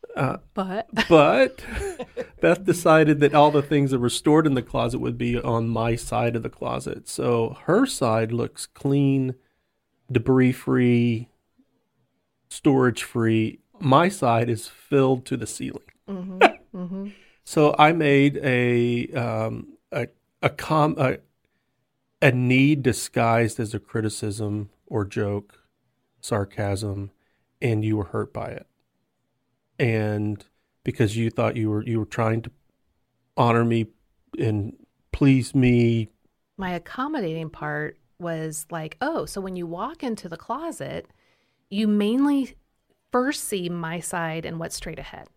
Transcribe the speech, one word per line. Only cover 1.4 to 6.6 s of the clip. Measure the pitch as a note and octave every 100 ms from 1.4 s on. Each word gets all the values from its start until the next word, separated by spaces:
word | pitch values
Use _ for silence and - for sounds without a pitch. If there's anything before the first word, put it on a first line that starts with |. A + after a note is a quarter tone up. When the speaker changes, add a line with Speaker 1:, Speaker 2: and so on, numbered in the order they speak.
| C4 - - A3+ G4 F4 - - - -
Speaker 1:
Beth | E3 F3 F#3+
decided | F3 F3 D#3+ D#3 D3
that | C#3+ D3
all | D3
the | D3
things | C#3+ D3 C#3
that | B2+
were | A#2+
stored | - - D3+ D#3+
in | C3
the |
closet | A#2+ B2+ A#2+ A#2+
would | B2 A#2+
be | B2 A#2+
on | C3 A2+ A#2
my | A2+ A2+ A#2
side | - A#2 A#2 A#2
of |
the | A#2+
closet. | -